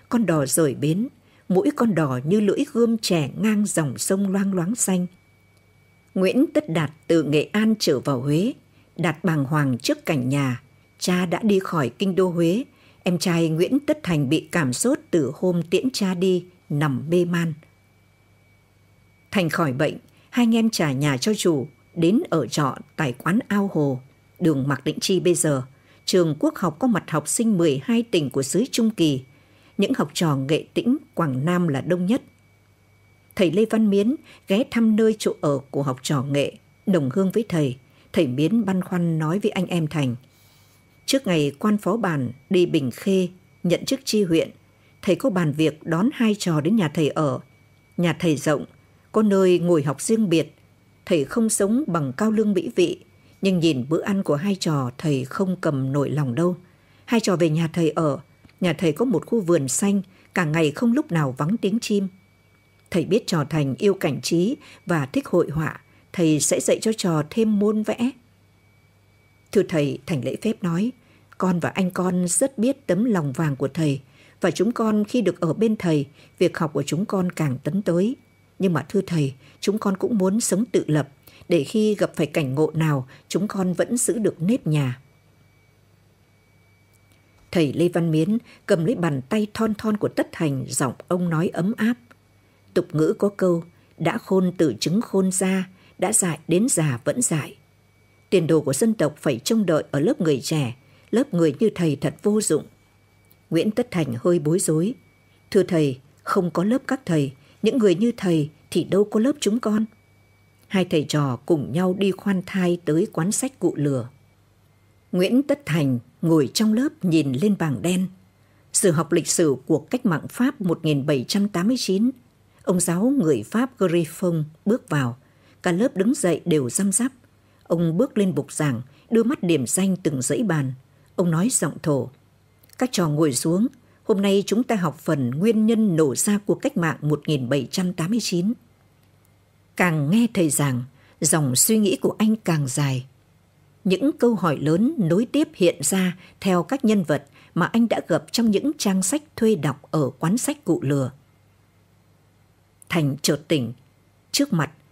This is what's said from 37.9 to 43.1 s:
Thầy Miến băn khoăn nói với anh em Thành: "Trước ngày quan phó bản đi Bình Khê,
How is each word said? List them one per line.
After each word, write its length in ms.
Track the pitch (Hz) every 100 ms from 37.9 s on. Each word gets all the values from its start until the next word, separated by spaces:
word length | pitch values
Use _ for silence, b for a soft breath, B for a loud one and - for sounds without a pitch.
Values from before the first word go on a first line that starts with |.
| b b
Thầy 140 | - 143
Miến 380 | 127 160 233
băn 180 | 190 185
khoăn 360 | - 180 170 160
nói 200 | 156 196
với 120 | 214
anh 160 | - 175
em 200 | 175 151
Thành: 300 | 160 131 117 b b b b b b b b -
"Trước 200 | 269 214
ngày 260 | 165 143 143
quan 200 | 214 208
phó 180 | 175 226
bản 340 | 175 147 120 - -
đi 160 | 180 170
Bình 240 | 156 127
Khê, 380 | - 202